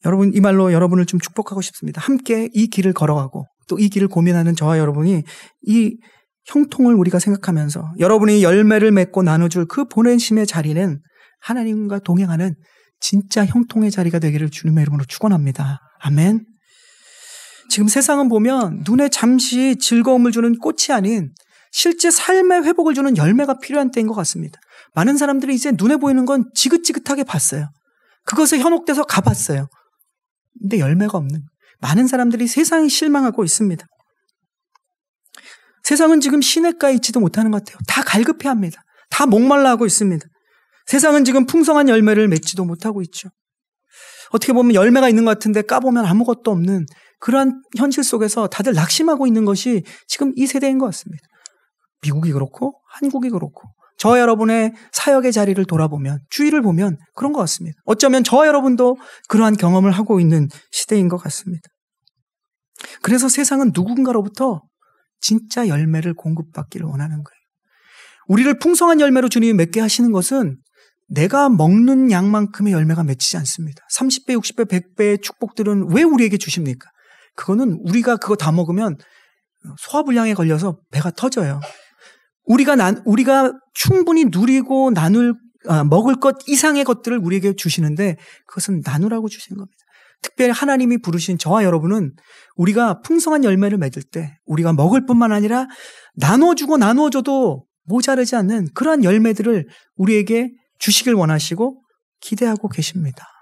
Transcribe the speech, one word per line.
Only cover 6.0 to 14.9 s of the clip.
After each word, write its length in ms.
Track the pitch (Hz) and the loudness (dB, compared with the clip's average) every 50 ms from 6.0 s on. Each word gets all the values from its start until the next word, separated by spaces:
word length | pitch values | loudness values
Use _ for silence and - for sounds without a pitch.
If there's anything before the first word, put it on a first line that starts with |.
| _ _ _ _ _ _ _ _ _ | _ _ _ _ _ _ _ _ _
형통을 500 | - - 294 294 277 - - 254 240 233 | -4 0 0 0 0 0 2 4 4 4
우리가 240 | 208 180 180 180 175 | 4 4 2 0 0
생각하면서 760 | - 208 202 196 - - 170 156 151 147 147 - 165 156 165 190 | 0 0 -2 -2 -2 -2 -2 -2 -2 -4 -6 -8 -10 -10 -4 -2
여러분이 460 | 170 190 220 220 208 214 208 208 190 | 2 2 4 4 4 4 4 4 4
열매를 480 | 170 180 202 214 214 220 214 208 220 | 4 4 4 4 4 4 4 4 4
맺고 320 | 208 196 180 180 - 190 185 | 4 4 2 0 0 0 2
나눠줄 420 | 165 156 160 170 170 165 180 170 | 2 2 2 0 0 0 -2 -4
그 220 | 165 - - 277 240 | -4 -4 -6 -6 -4
보내심의 580 | - 214 226 240 247 240 233 - 220 220 214 | 0 0 2 4 2 2 2 0 0 0 0
자리는 540 | 202 - 170 151 151 151 165 196 185 147 143 _ _ _ _ _ _ _ _ | -2 -4 -4 -4 -2 -2 -2 -2 -2 -4 -6 _ _ _ _ _ _ _ _
하나님과 580 | _ - 233 254 226 226 214 214 214 202 202 202 | _ -8 -6 -4 -4 -4 -4 -4 -4 -6 -6 -6
동행하는 560 | 196 - 170 180 196 180 165 160 180 190 156 _ _ _ _ _ _ _ _ _ | -2 -2 0 0 0 0 -2 -2 -2 -4 -6 _ _ _ _ _ _ _ _ _
진짜 440 | - - - 202 196 196 - 220 202 | -6 -2 -2 -2 -2 0 -2 -2 0
형통의 460 | 185 - 240 233 233 - 226 214 208 | 0 0 0 -2 0 -2 -2 -2 0
자리가 300 | 196 196 175 170 165 170 | -2 -2 -2 -2 -2 -2
되기를 300 | 160 156 147 151 156 151 | -2 0 -2 -2 -4 -4
주님의 320 | 147 - - 165 156 156 | -8 -6 -2 0 2 2
이름으로 220 | 147 143 | 2 0